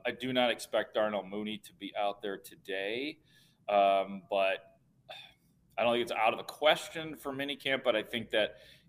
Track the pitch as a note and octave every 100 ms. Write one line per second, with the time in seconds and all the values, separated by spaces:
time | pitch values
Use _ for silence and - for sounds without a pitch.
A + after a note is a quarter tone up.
0 | B2 - B2+ B2+ B2 A2 - A2+ G#2 A#2
1 | G#2+ G#2 F#2 G2+ G#2+ G#2+ - - G2 G#2
2 | G2+ G2 G#2 G2 - - - F#2+ G2 A#2
3 | C#3+ - _ _ _ _ - G#2 G2 G2
4 | F#2+ G2 F2+ G2 F#2+ F#2+ - _ _ _
5 | - - - _ _ _ _ - A#2 A#2+
6 | A2 - A2 A2+ - - D3+ D#3+ - E3+
7 | D#3+ C#3+ C#3+ C3 C#3 C#3+ C#3+ C3+ B2+ A2
8 | G#2+ A#2+ G#2+ A2+ G#2 - - -